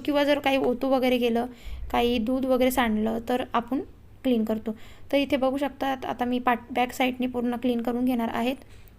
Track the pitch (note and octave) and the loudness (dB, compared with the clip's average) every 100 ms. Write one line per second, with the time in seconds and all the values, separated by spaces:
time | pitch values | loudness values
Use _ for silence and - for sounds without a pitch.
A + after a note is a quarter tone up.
0 | C4+ C#4+ C#4+ C#4+ C#4+ C4+ B3+ B3 C4+ C4+ | 0 2 4 2 2 2 2 0 2 2
1 | B3+ B3 A#3+ A#3 B3 - - - - B3 | 4 2 2 2 0 -6 -12 -10 -4 0
2 | A#3+ A#3+ A3 C4 C4 B3+ B3+ B3+ A#3 G#3+ | 2 2 0 0 2 4 4 4 2 2
3 | A3 A3+ A#3 B3 B3+ A#3+ A#3 C#4 G#4 - | 0 -2 0 -2 0 -2 -2 -4 -4 -12
4 | - - C4 A#3 A3 A3 A3 G#3+ - - | -20 -6 0 2 2 -2 -4 -8 -12 -16
5 | - C#4+ C#4 C#4+ C4 C4+ C#4 C4+ C4+ C4 | -2 0 2 2 2 0 -2 -2 -4 -2
6 | B3+ - B3 B3 B3 A#3+ - B3 B3 - | -4 -4 -2 0 0 0 -2 -2 -2 0
7 | B3+ B3+ B3 B3 A#3+ A#3+ B3 A#3+ A#3 A#3+ | -2 0 -2 -2 -2 -2 0 0 -2 -2
8 | B3+ B3+ A3+ A#3 A#3 C4+ - - - | 0 0 -2 -2 -2 -4 -8 -20 -20